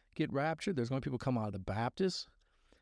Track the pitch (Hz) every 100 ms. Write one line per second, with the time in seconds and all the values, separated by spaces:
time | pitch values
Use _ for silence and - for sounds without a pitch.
0 | _ - 156 139 156 156 - 143 120 135
1 | 143 123 131 120 107 98 92 101 117 -
2 | 190 - - _ _ _ _ -